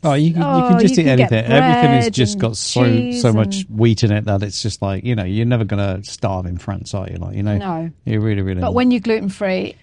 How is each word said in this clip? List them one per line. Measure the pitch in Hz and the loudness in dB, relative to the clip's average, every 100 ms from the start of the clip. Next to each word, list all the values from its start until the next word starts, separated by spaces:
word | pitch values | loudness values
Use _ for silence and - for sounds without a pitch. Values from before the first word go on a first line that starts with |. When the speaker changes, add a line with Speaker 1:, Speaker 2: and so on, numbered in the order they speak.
Speaker 1:
Oh, | 165 | 2
you | 139 156 | 2 2
can, | 170 | 2
you | 165 | 2
Speaker 2:
Oh, | 262 - | 2 4
Speaker 1:
can | - | 4
just | - - | 4 4
Speaker 2:
you | |
Speaker 1:
eat | 156 | 2
Speaker 2:
can | 127 | 4
get | 123 | 4
Speaker 1:
anything. | 113 117 | 2 2
Everything | 135 - 240 247 | 4 4 4 4
has | 139 233 | 4 2
Speaker 2:
bread | |
Speaker 1:
just | 196 127 | 0 0
Speaker 2:
and | 208 | 0
Speaker 1:
got | 220 110 | -2 -4
so, | - - 123 | -4 0 2
Speaker 2:
cheese | 117 - - | 2 0 -2
Speaker 1:
so | 123 | 2
much | 107 104 98 95 | 2 2 -2 -6
Speaker 2:
and | 107 | 0
Speaker 1:
wheat | 117 110 | 2 2
in | 113 | 2
it | 104 | 0
that | 107 98 | 0 -2
it's | 101 - | -2 -6
just | 107 - | -8 -6
like, | 98 95 | -6 -4
you | 120 | -4
know, | 113 | -4
you're | 90 104 | -2 -2
never | 117 123 | 0 0
gonna | 104 101 101 95 | 0 -2 -2 -4
starve | 101 - 104 95 90 | -10 -6 -4 -4 -6
in | 90 | -8
France, | - 98 - | -8 -10 -8
are | 101 92 | -8 -8
you? | 87 | -8
Like, | 87 101 | -8 -4
you | |
know, | 104 104 | -2 -2
Speaker 2:
No. | 190 165 165 - - | -4 -6 -8 -10 -4
Speaker 1:
you | 110 | -2
really, | 110 101 | 0 -2
really | 95 92 | -2 -2
Speaker 2:
But | - | -2
Speaker 1:
not. | 240 | 0
Speaker 2:
when | 254 | 2
you're | 247 | 0
gluten-free, | 214 220 196 - 202 185 - - | 0 -2 -2 -4 -4 -4 -6 -10